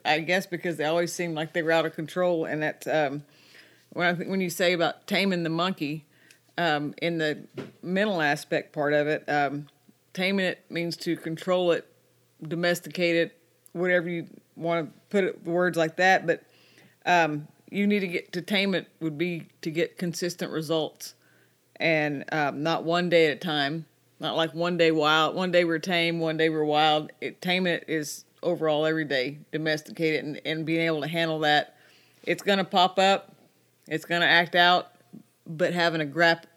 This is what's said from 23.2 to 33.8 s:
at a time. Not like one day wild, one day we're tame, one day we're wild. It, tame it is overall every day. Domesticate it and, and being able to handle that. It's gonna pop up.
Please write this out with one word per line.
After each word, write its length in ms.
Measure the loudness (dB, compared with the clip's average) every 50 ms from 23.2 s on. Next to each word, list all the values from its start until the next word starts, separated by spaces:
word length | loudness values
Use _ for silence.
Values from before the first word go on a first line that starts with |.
| 4
at 100 | 4 2
a 20 | -2
time. 460 | -4 -4 -2 -2 -2 -2 -4 -6 -8 -12 _ _ _ _ _ -8
Not 140 | -6 -4 -2
like 180 | -2 -2 -2 -2
one 220 | -2 -2 0 2
day 160 | 4 4 4
wild, 420 | 4 4 4 4 4 4 4 2 0
one 160 | -2 0 2
day 140 | 4 4 4
we're 160 | 2 0 -2
tame, 400 | -2 0 0 0 2 0 0 -2
one 160 | -2 -2 0
day 140 | 2 2 2
we're 160 | 2 0 0
wild. 480 | 2 4 4 4 4 4 2 0 -4 -8 _
It, 200 | -8 -8 -8 -6
tame 240 | -2 0 0 2 2
it 180 | 0 0 -2 -4
is 380 | -4 -4 -4 -4 -6 -10 -14 -18 _ _ _ -4
overall 420 | -4 -2 0 0 0 2 2 2
every 200 | 0 0 0 -2
day. 320 | -2 -2 -2 -2 -4 -6 -10 -10 _ -6
Domesticate 600 | -4 -2 -2 -2 -2 -6 -10 -6 -2 0 0 0
it 100 | -2 -4
and, 160 | -6 -8 -8 -6
and 220 | -6 -4 -4 -2
being 160 | -2 -2 0
able 180 | 0 0 -2 -2
to 80 | -4
handle 320 | -4 -2 -2 -2 -2 -2 0
that. 380 | 2 4 4 2 2 -2 -8 _ _ _ _ _ _ _ _ _ -4
It's 200 | -4 -4 -2 0
gonna 220 | 0 0 0 0
pop 340 | 2 4 4 4 4 4 4
up. 340 | 4 4 4 2 -2 -8 -20 _ _ _ _ _ _ _ _ _